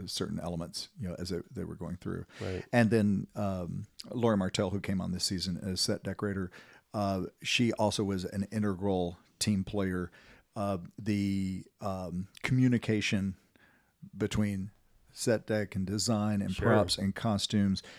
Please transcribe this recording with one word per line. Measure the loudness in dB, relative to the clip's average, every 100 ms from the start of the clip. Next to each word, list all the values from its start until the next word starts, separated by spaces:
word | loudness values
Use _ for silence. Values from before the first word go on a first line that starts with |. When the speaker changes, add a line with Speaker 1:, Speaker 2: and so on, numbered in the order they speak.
| -8
Speaker 1:
certain | -4 -4 -4
elements, | -4 -6 -8 -10 -12 -8
you | -8
know, | -6
as | -4
they, | -6 -6
they | -8
were | -8 -8
going | -8 -8
through. | -6 -6 -8 -10
Speaker 2:
Right. | -6 -6 2
Speaker 1:
And | 4 6
then, | 6 4 2 -2 -4
um, | -4 -2 -4 -6 -10 -14 -10
Lori | 0 2 2
Martell, | 2 0 0
who | -2
came | -2 -2
on | -2
this | -2
season | -2 -2 -4 -4
as | -4 -2
set | -2 -2
decorator, | -4 -4 -2 -2 -4 -8 -20 -20 _
uh, | -2 0 0 -2 -6
she | -2 2 4
also | 4 2 2
was | 0 0 -2
an | -4 -2
integral | 0 0 0 2 2 0 -4 _ _
team | 2 2
player. | 2 0 0 0 -4 -8 -20 -20 _ -4
Uh, | -2 -2 -6 -8
the, | 0 2 2 2 0 -4 -8 _
um, | -6 -4 -4 -4 -6 -6
communication | 0 4 6 4 2 0 2 0 -2 -6 _ _ _ _ _ _ -18 -4
between | -2 0 0 0 -6 -12 _ _ _
set | -4 2 2 2
deck | -2 0 -2
and | -2
design | 0 2 2 2 2
and | 0
Speaker 2:
Sure. | 0 4
Speaker 1:
props | 4 4 2
and | 0 0
costumes | 0 0 2 2 4 2 -2